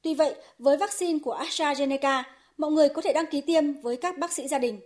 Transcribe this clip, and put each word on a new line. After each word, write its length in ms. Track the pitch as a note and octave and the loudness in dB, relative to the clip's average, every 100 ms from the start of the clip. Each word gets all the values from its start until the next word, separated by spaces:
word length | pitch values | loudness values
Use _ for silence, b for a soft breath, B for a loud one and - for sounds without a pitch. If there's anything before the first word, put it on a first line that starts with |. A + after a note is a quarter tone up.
Tuy 120 | E4 | -2
vậy, 200 | D4 D4 - B B | 0 0 0 B B
với 180 | B3+ D4 | 2 2
vaccine 420 | G#4 - F4 D#4 | 0 -2 -2 -2
của 180 | C#4+ - | -2 -6
AstraZeneca, 840 | E4 - D4+ C4+ C#4 C4+ C#4 C4+ C4 B B - | -6 -2 -2 0 0 0 0 0 -4 B B -6
mọi 140 | D4+ | 0
người 180 | D4+ D4 | 4 4
có 140 | D4 | 4
thể 100 | D4+ | 0
đăng 140 | D4 D#4+ | 0 0
ký 140 | C#4+ | -4
tiêm 400 | C#4 E4 D4 C#4 | 2 2 2 -2
với 160 | A#3+ B3 | -6 -4
các 220 | F4+ F4+ | -4 -4
bác 140 | E4+ | -6
sĩ 160 | - C4+ | -6 -4
gia 100 | C#4 | -2
đình. 220 | B3 G#3 | -2 -4